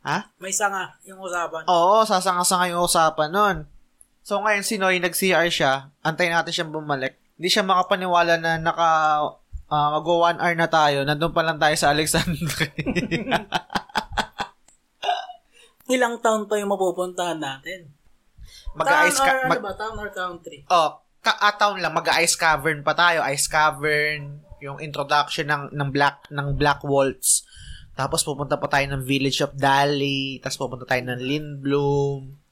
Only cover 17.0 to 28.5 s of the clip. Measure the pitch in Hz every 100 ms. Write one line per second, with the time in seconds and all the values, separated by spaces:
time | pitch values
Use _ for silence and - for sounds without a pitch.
17 | 180 180 175 160 151 135 165 185 160 _
18 | _ _ _ _ - - - 147 160 285
19 | 302 277 269 269 254 247 208 185 214 214
20 | 208 196 180 170 - 147 - 180 156 -
21 | _ _ - - 208 202 208 190 170 160
22 | 165 151 170 - 165 151 143 151 147 151
23 | 175 165 131 139 - 160 151 143 147 147
24 | 151 151 143 147 - - 143 143 151 147
25 | 139 147 143 - 147 147 143 147 139 139
26 | 143 - - 143 143 139 147 143 147 139
27 | 135 127 - - - - - - - -
28 | 135 160 - 135 143